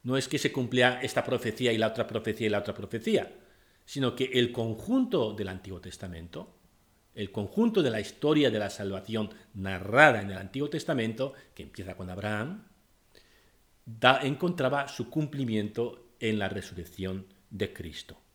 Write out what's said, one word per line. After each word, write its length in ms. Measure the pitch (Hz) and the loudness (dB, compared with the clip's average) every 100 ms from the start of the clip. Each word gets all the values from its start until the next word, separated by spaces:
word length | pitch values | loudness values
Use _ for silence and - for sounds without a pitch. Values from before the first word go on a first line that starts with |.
No 120 | 123 135 | 0 0
es 100 | - | 0
que 100 | 143 | 0
se 140 | 139 | 0
cumplía 480 | - 120 127 123 123 | 0 0 6 6 6
esta 220 | 131 - | -2 -2
profecía 480 | - 123 117 107 123 | 0 -2 -2 0 2
y 60 | 110 | 4
la 100 | 110 | 2
otra 180 | 110 110 | 0 -2
profecía 400 | 107 110 104 110 | -2 -2 0 0
y 40 | |
la 100 | 101 | 0
otra 140 | 104 | -2
profecía, 640 | 98 98 117 220 208 - - - _ _ _ | -8 -6 -4 2 2 0 -12 -20 _ _ _
sino 300 | - 139 127 | -10 -2 -2
que 160 | - 131 | 0 0
el 180 | 127 120 | 2 2
conjunto 800 | 120 113 107 - 262 254 175 110 | 0 -4 -4 0 0 2 2 0
del 160 | 101 95 | -2 -6
Antiguo 320 | 92 - 90 | -8 -10 -12
Testamento, 760 | 90 - 95 82 82 - - _ _ _ _ _ _ | -12 -12 -10 -10 -12 -14 -14 _ _ _ _ _ _
el 180 | - 101 | -10 -6
conjunto 500 | - 101 196 233 208 | -4 -2 2 4 4
de 80 | 139 | 2
la 80 | 110 | 0
historia 520 | 101 - 147 151 135 | -4 -2 2 6 6
de 80 | 110 | 4
la 120 | 101 | -2
salvación 600 | - 98 95 - 110 107 - - | -4 -4 -4 -4 -2 -2 -8 -16
narrada 680 | 101 95 92 95 120 151 113 | -6 -4 -4 2 8 8 6
en 100 | 98 | -2
el 80 | 95 | -6
Antiguo 300 | 95 135 147 | -6 -4 -4
Testamento, 640 | 156 - 143 113 110 135 - - | -4 -2 0 0 -2 -4 -6 -20
que 100 | - | -18
empieza 320 | - - 92 90 | -14 -12 -12 -10
con 140 | 90 | -8
Abraham, 560 | 90 104 107 127 208 - _ _ _ _ - _ _ _ _ _ _ | -6 -4 -2 -4 -8 -16 _ _ _ _ -20 _ _ _ _ _ _
da, 360 | - 113 123 135 | -16 4 6 6
encontraba 680 | 135 143 180 175 131 143 139 | 2 0 -2 0 0 0 -2
su 200 | - 123 | -6 -4
cumplimiento 1000 | 160 147 139 123 107 104 117 117 - - _ | -2 -2 -2 0 0 -2 -2 -4 -6 -20 _
en 200 | 113 107 | 0 0
la 100 | 95 | 0
resurrección 760 | 98 - 90 85 - 92 95 92 - _ | -4 -8 -12 -12 -6 -4 -4 -10 -20 _
de 220 | 101 101 | -6 -6
Cristo. 480 | - 80 - - - _ | -4 -12 -12 -16 -20 _